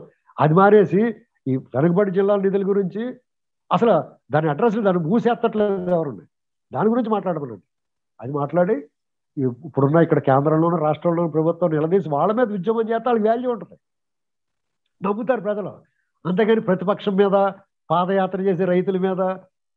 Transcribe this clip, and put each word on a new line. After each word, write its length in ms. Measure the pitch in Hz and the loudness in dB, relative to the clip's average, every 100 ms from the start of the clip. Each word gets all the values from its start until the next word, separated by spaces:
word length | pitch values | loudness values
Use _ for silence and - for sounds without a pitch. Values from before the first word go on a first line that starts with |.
| - _ _ - | -6 _ _ 0
అది 140 | 147 | 4
మానేసి 640 | 165 196 208 185 180 233 208 _ _ - | 6 8 6 6 2 0 -4 _ _ -4
ఈ 100 | 131 | -4
వెనుకబడి 540 | - 120 170 175 202 | -4 0 2 2 0
జిల్లాల 280 | 185 196 208 | 0 0 2
నిధుల 300 | 190 196 196 | 0 -2 0
గురించి 460 | 202 180 208 240 247 _ _ _ _ - | -2 -2 -6 -8 -10 _ _ _ _ -4
అసలు 300 | 180 233 165 - - - | 0 2 2 -2 -14 -4
దాని 180 | 143 156 | -2 0
address, 260 | 143 233 208 | 0 0 0
దాన్ని 280 | 196 175 | 0 0
మూసేస్తట్లేదు 840 | 156 226 233 233 233 214 208 196 180 | 0 0 0 0 -2 -2 -2 -2 -2
ఎవరుండి. 340 | 175 147 98 - _ _ _ _ | -2 -2 -10 -16 _ _ _ _
దాని 160 | 127 208 | -2 0
గురించి 200 | 233 226 | 0 -2
మాట్లాడమనండి. 520 | 208 180 156 135 98 _ _ _ _ _ - | -2 -2 -6 -8 -14 _ _ _ _ _ -16
అది 120 | 120 | -8
మాట్లాడి 500 | 143 143 170 180 269 - _ _ _ _ - | -6 -2 0 0 -2 -6 _ _ _ _ -4
ఈ 60 | |
ఇప్పుడున్న 540 | 127 120 160 - 139 160 | -4 -4 -8 0 2 4
ఇక్కడ 220 | 160 147 | 4 2
కేంద్రంలోనూ 580 | - 135 147 156 170 170 | 2 2 2 2 2 0
రాష్ట్రంలోనూ 520 | 151 151 175 170 170 | -2 -2 -2 0 -2
ప్రభుత్వం 400 | 151 160 165 175 | -2 -2 0 -2
నిలదీసి 400 | 151 160 190 160 | 0 0 0 0
వాళ్ళ 240 | 143 180 | -2 0
మీద 200 | 220 233 | 0 -2
ఉద్యమం 260 | 202 180 226 | -2 -4 -2
చేస్తే 300 | 226 226 240 | -2 -2 0
వాళ్ళకి 180 | 233 214 | 0 0
value 240 | 233 247 | -2 -4
ఉంటుంది, 240 | 226 - - _ _ _ _ _ _ _ _ _ _ _ - 190 | -6 -10 -20 _ _ _ _ _ _ _ _ _ _ _ -8 -6
నమ్ముతారు 340 | 214 240 247 | -4 -2 -4
ప్రజలు. 300 | 196 208 170 104 _ _ _ _ 160 | -2 -6 -8 -12 _ _ _ _ -4
అంతేగాని 360 | 185 214 226 | 0 2 2
ప్రతిపక్షం 540 | 220 185 185 202 208 190 | 2 -2 -2 -4 -2 2
మీద, 360 | 202 196 196 190 _ _ - | 2 2 0 -4 _ _ -4
పాదయాత్ర 500 | 165 180 196 185 190 | -2 0 0 -2 -2
చేసే 240 | 196 170 180 | -2 0 0
రైతుల 320 | 180 185 185 | 0 0 -2
మీద, 400 | 190 185 185 185 - _ _ | -2 -2 -4 -6 -12 _ _